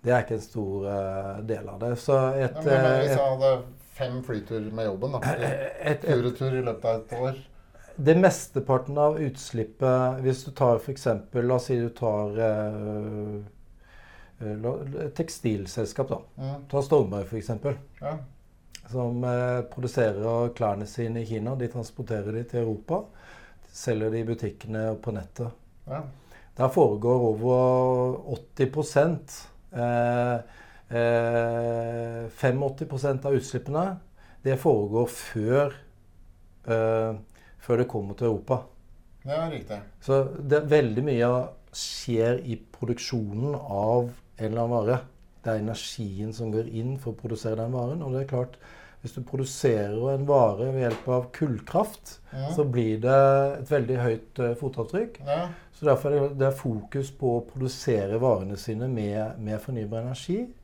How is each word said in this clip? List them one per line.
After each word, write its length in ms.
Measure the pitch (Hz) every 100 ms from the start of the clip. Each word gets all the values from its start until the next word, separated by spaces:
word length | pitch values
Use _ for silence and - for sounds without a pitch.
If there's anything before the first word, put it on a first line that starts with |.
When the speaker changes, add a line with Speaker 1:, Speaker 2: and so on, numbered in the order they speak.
Speaker 1:
Det 80 | 117
er 140 | 123
ikke 100 | 113
en 60 | 113
stor, 460 | - 113 98 98 98
eh, 500 | 101 95 98 98 101 110
del 220 | 107 101
av 100 | 98
det. 140 | 117 120
Så 200 | - 135 131
et, 180 | 135 127
Speaker 2:
Nei, 80 | 143
men 200 | 156 135
Speaker 1:
eh, 140 | 131 131
Speaker 2:
hvis 120 | 120
Speaker 1:
et 40 | 139
Speaker 2:
jeg 120 | 135 131
hadde 260 | 135 127 - - -
fem 280 | - 127 123
flyturer 480 | 123 110 98 113 107
med 120 | 110 110
jobben, 220 | 95 131
da, 60 | 127 123
Speaker 1:
<clears throat> 0 |
et, 400 | 156 - - - - 151
et 80 | 143
Speaker 2:
turetur 560 | 165 127 123 120 131 127
i 60 |
løpet 200 | 120 110
av 160 | 113 113
et 120 | - 120
år. 200 | 131 135 - - - - -
Speaker 1:
Det 200 | - 143 165
mesteparten 800 | 185 - - 131 - - - 143
av 220 | 147 156
utslippet, 960 | 143 - - 120 110 - 131 127 127 131
hvis 180 | 131 131
du 60 | -
tar 280 | - 127 117
for 100 | -
eksempel, 540 | 135 127 107 - 123
la 100 | 120
oss 120 | 127 123
si 80 | 123
du 120 | 117
tar, 460 | - 117 104 104 107
eh, 920 | 113 107 107 107 104 107 107 104 104 104 101 - - - - - - - - -
eh, 140 | 110 107
la, 140 | 117 139 139 139 151
tekstilselskap 960 | - 165 - 123 107 95 - 107 - 135
da. 80 | 107 - -
Speaker 2:
Mm. 140 | 135 143 -
Speaker 1:
Ta 120 | 139
Stormberg 480 | 139 151 101 101 95
for 80 | 113
eksempel. 400 | 98 113 143 - - -
Speaker 2:
Ja. 160 | 143 156 127 - - _ - - -
Speaker 1:
Som, 340 | 127 120 120
eh, 380 | 123 123 123 123 120
produserer 760 | - 123 - 113 98 113 117 120 120
klærne 300 | 110 98 101
sine 320 | - 117 117
i 40 |
Kina. 280 | 110 110 110
De 140 | 135 120
transporterer 600 | 123 110 - 113 110 101
de 100 | 110
til 200 | 120 120
Europa. 380 | 113 104 - 180 214 - - - - -
De 100 | -
selger 400 | - - 110 110
de 80 | 113
i 80 | 113
butikkene 600 | 117 107 - 107 110 110
og 80 | 110
på 120 | -
nettet. 380 | 104 87 - 117 - - - -
Speaker 2:
Ja. 140 | 139 135 - - - - -
Speaker 1:
Der 120 | 127
foregår 540 | 175 131 104 117 127 117
over 880 | 107 120 127 127 127 127 127 127 127 -
åtti 340 | - - - 131
prosent, 680 | 151 147 143 160 160 - - - - -
eh, 680 | 127 120 120 120 120 120 120 - - - - -
eh, 1400 | 117 117 117 117 117 117 117 117 117 117 117 117 117 117
femogåtti 560 | - 131 127 139 135
prosent 400 | 156 135 143 131
av 80 | 139
utslippene, 520 | 135 - 127 - 151 190 185 - - - -
det 140 | 135 131
foregår 480 | 160 117 104 110 120
før, 640 | - - 113 107 131 143 - - - - - - - - - -
eh, 480 | 113 113 113 110 110 - - - -
før 140 | - 120
det 100 | 123
kommer 260 | 113 98 101
til 80 | 120
Europa. 320 | 104 - 131 - - - - - -
Speaker 2:
Ja, 220 | 131 147 170
riktig. 300 | 151 - 104 104 -
Speaker 1:
Så 180 | - 135 135
det 240 | - 139 147
er 100 | 151
veldig 340 | 151 123 107 143
mye 240 | 120 120 123 127 - -
skjer 680 | - - - - 113 117 123
i 140 | 127 110 -
produksjonen 800 | - 120 120 - 123 107 104 139
av 540 | 143 - 101 107 123 120 - - -
en 80 |
eller 160 | 110 113
annen 140 | 117 120
vare. 220 | 107 127 - - - -
Det 80 | 117
er 80 | 110
energien 680 | 107 104 - - 107 95 107
som 180 | 107 113
går 180 | 110 113
inn 260 | 113 123 135
for 160 | 120
å 60 | 110
produsere 360 | 117 110 113 110
den 140 | 117
varen, 300 | 127 120 165
og 100 | 139
det 80 | 131
er 60 | 135
klart, 220 | 131 127 - - - - -
hvis 120 | 123 -
du 40 | 120
produserer 840 | 135 135 - 131 110 101 107 131
en 120 | 139
vare 440 | 139 139 113 98 131
ved 140 | 135
hjelp 220 | 123 110 -
av 140 | 127 123
kullkraft, 840 | - 151 113 - 175 208 - - - -
Speaker 2:
Mhm. 220 | 135 139
Speaker 1:
så 80 | 165 143
blir 300 | 123 110 110
det 580 | 123 135 139 135 139 139
et 80 | 123
veldig 280 | 147 120 127
høyt, 400 | 120 113 - -
eh, 140 | 120
fotavtrykk. 640 | 120 135 - 113 185 233 -
Speaker 2:
Ja. 240 | 139 151 175 170 -
Speaker 1:
Så 120 | -
derfor 260 | 151 131 147
er 80 | 147 143
det, 80 | 139
det 100 | 135
er 40 |
fokus 600 | 135 131 110 - 139 135
på 300 | - 127 120
å 40 |
produsere 720 | 117 135 127 - - 110 98 113
varene 380 | 127 101 95 101
sine 300 | - 110 127
med, 520 | 120 104 104 110 113
med 200 | 107 107
fornybar 440 | - 120 107 113
energi. 440 | 120 127 - 196 247 -